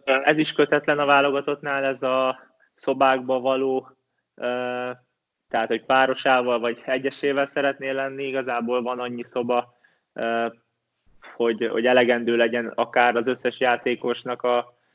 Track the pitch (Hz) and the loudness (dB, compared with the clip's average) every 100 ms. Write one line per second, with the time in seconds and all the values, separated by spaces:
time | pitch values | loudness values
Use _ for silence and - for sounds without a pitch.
0 | - 135 139 156 151 - 147 147 147 147 | 0 0 2 2 0 2 2 2 0 0
1 | 143 143 143 139 143 143 147 139 135 131 | 4 4 4 0 -2 -6 -4 -2 -2 -2
2 | 131 131 131 131 - _ _ _ - 131 | -2 0 0 -2 -12 _ _ _ -4 2
3 | 135 131 127 131 127 131 135 131 131 _ | 4 2 0 -2 0 0 0 -2 -6 _
4 | _ _ _ - 123 123 123 123 123 127 | _ _ _ -8 -6 -4 -6 -6 -8 -10
5 | _ _ _ _ _ 127 113 113 - 131 | _ _ _ _ _ -4 -2 -4 2 2
6 | 131 127 143 127 123 117 117 117 - 131 | 4 2 2 2 2 0 -2 -6 -4 -4
7 | 135 - 143 139 139 151 139 135 135 135 | -4 -4 -2 0 -2 -2 -2 -2 -6 -4
8 | 135 135 139 135 127 120 117 123 120 123 | -6 -6 -6 -6 -4 -4 -2 -2 -2 -6
9 | 123 120 120 127 120 123 - _ _ _ | -6 -8 -8 -6 -2 -2 -2 _ _ _
10 | _ - 117 117 117 113 _ _ _ _ | _ -8 -4 -2 -4 -8 _ _ _ _
11 | _ _ - - 117 110 113 113 120 127 | _ _ -18 -2 -2 0 -2 0 4 4
12 | 120 120 117 117 117 120 113 - 117 131 | 4 2 2 2 2 0 -6 -4 -2 2
13 | 120 123 120 127 123 - 127 120 127 120 | 4 2 0 -2 -4 0 0 0 -2 -4
14 | 123 120 123 120 123 123 120 _ _ | -4 -6 -6 -4 0 0 -2 _ _